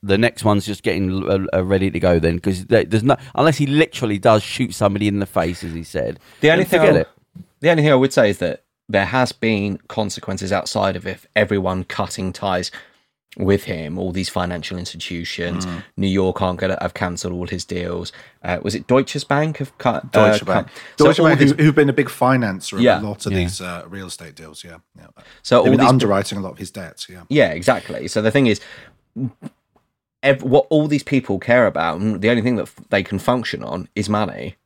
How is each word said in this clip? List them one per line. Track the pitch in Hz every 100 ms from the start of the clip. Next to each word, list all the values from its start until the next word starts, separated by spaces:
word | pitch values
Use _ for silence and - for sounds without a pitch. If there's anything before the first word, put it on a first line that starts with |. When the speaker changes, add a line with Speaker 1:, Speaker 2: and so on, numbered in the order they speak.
Speaker 1:
The | 101 98
next | 117 -
one's | 107 101 95
just | 101
getting, | 110 87 95 92 -
uh, | 95 95
uh, | 92
ready | 92 95 95
to | 87
go | 90 85
then, | 80 85
'cause | 101 92 92
there, | 113
there's | - 107
no, | 120 131 -
unless | - 151 147
he | 143
literally | 143 160 - 117 101
does | 117 107
shoot | - - 127
somebody | 90 104 101 104
in | 101
the | 98
face, | 98 85 87
as | 87
he | 82
said, | 80 - 58 - _ -
Speaker 2:
The | 147
only | 170
Speaker 1:
then | 185
Speaker 2:
thing | 175
Speaker 1:
forget | 160 165
Speaker 2:
I, |
Speaker 1:
it. | - _ _ - - _
Speaker 2:
the | 156
only | 170
thing | 151
I | 135
would | 135
say | 143 110
is | 98
that | 87 69 _ _ -
there | 104
has | 98 127 123
been | - 113 107 101 95 _
consequences | - 104 - - 95 95
outside | 95 - 107 98 92
of | 98
if | 95 _ 107
everyone | 104 101 92 92
cutting | 92 - 95 - 95
ties | 90 101 92 90 - - _ _ _ _ -
with | 95 98
him, | - 85 78 90
all | 92
these | 90 92
financial | - 90 87 76 92
institutions, | 87 85 - 87 85 - 87 90 92
Speaker 3:
Mm. | 87 - -
Speaker 2:
New | 98
York | 95 92 -
aren't | 92 90
gonna | 95 95
have | 90
cancelled | - 92 87 95
all | 87 90
his | 90 -
deals. | 90 87 87 87 - - _
Uh, | 90 90
was | -
it | 101 -
Deutsche | 127 135 147 -
Bank | 143 156 151
have | 139 _
cut? | 127 110 -
Speaker 3:
Deutsche | 107 107 104
Speaker 2:
Uh, | 98
Speaker 3:
Bank. | 98 -
Speaker 2:
cut. | - - -
So |
Speaker 3:
Deutsche | 151 160
Speaker 2:
all | 160
Speaker 3:
Bank, | 139
Speaker 2:
this | 143
Speaker 3:
who, | -
who've | 156
been | 147 143
a |
big | 131 139
financer | - 127 131 113 95 -
of | 98
Speaker 2:
Yeah. | 120 87
Speaker 3:
a |
lot | 107 101 -
of |
Speaker 1:
Yeah. | 95
Speaker 3:
these, | 87 95
uh, | 90 87 -
real | 98 90
estate | - 82 73
deals, | 80 78
yeah. | 87 80 _ _
Yeah. | - _ - -
Speaker 2:
So | - 120
Speaker 3:
They've | 127
Speaker 2:
all | 131
Speaker 3:
been |
Speaker 2:
these | 131
Speaker 3:
underwriting | 131 117 98 104 101
a |
lot | 95
of | -
his | 98
debts, | - 87 - -
yeah. | 90 -
Speaker 2:
Yeah, | 147 101
exactly. | 80 92 117 - 58 76
So | 113
the | 110
thing | 139 127
is, | 101 - - - _ _ - 127 _ - _ _ _ _ _ _ _
ev-, | 135 135
what | 127 139 -
all | 156 151
these | 147
people | - 135 - 98
care | - 123 110
about, | 76 82 80
and | 107 101
the | 107
only | 120
thing | 113 113
that |
f-, | 69 - -
they | 101
can | 92 98
function | - 127 110 -
on | 55 87 -
is | - 104
money. | 104 101 50 73 -